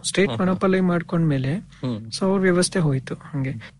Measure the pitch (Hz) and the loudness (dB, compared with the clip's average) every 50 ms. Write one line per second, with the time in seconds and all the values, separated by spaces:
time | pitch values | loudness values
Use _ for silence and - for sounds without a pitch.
0 | - - - 180 196 202 - 220 185 185 185 180 202 190 185 185 185 180 175 170 | -8 -4 2 2 2 2 2 0 0 0 0 2 2 2 4 4 2 2 2 0
1 | 170 - 185 170 165 156 143 131 131 135 156 220 - - - - - 127 117 104 | -2 -2 0 0 2 2 2 0 0 -2 -2 -4 -6 -10 -16 -8 -6 -6 -6 -6
2 | 113 110 - - 202 190 196 196 190 185 175 180 175 - - 190 160 147 135 131 | -8 -10 -6 -2 0 2 2 2 4 4 4 4 2 0 0 0 0 2 0 -2
3 | 127 - 123 - - - - 139 131 131 123 110 - - - | -4 -6 -12 -12 -12 -8 -6 -4 -4 -4 -6 -8 -12 -16 -20